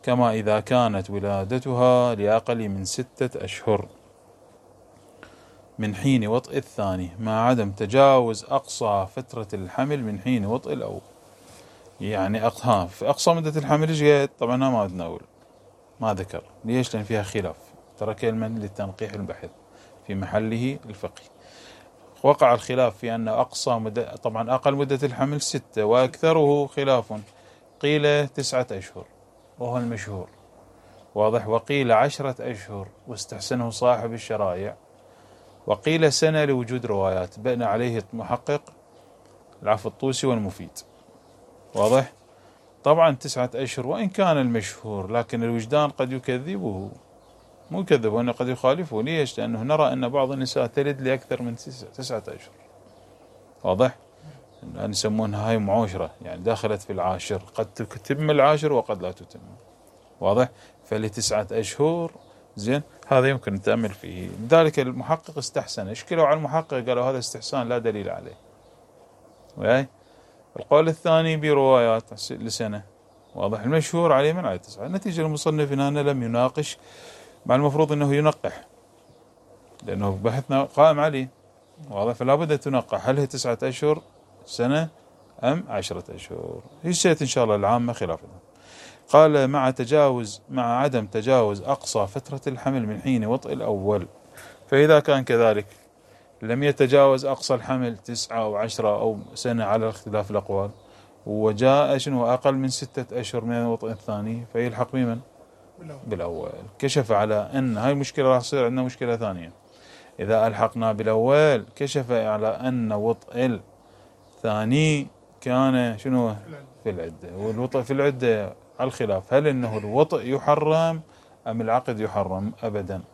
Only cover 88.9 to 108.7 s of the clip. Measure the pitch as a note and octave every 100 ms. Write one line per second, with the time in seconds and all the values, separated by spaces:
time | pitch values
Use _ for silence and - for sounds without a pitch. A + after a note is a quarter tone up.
88.9 | - - D3 D#3 D3 C3 C#3+ C3 C3 A#2+
89.9 | D3+ C#3+ B2 A2 - - C3+ A#2+ A#2+ C#3+
90.9 | B2+ G2+ A2+ A2 C3 G#2+ G2+ F#2 C#3 -
91.9 | A2 G2 - - C3+ - B2+ C3+ C3+ G#2+
92.9 | G#2 C3+ B2 G#2+ C3 - C3+ A2 G2+ G2
93.9 | G#2 F2 - - - - - - C#3 D3+
94.9 | D3+ D3 C#3 B2 A#2 A#2 G#2 G2+ - _
95.9 | _ _ - _ _ A2 B2 C#3+ C#3 C3
96.9 | C#3 C#3 C3 C3+ C3+ - B2+ A2+ C3 B2
97.9 | G#2+ - A#2 - A2+ G#2+ G#2 A2 - A2
98.9 | G#2 A2+ G#2 - - B2 A#2 G2+ A2 A2
99.9 | G#2+ G#2+ G#2 G2+ G#2 G2 G2 G2+ - -
100.9 | - - - - G#2+ G#2+ G#2 C3 C#3 C#3+
101.9 | C#3 C#3+ C3 A#2 B2+ C#3+ C3+ C3 B2+ C3+
102.9 | - A#2+ B2 A2 B2 A#2 A#2 A#2 A#2 A2+
103.9 | G#2+ - G#2 G#2+ A#2 A#2 A#2 A#2+ A#2 B2
104.9 | C3+ A#2+ A#2 - - - _ - - D#3+
105.9 | C#3+ - G2 F2 E2 - - G2 - C#3
106.9 | D3 A2+ G#2 G#2+ G#2+ G2+ C3+ C3 G#2 B2
107.9 | C#3+ C3+ - C3 B2+ B2 C#3 A#2+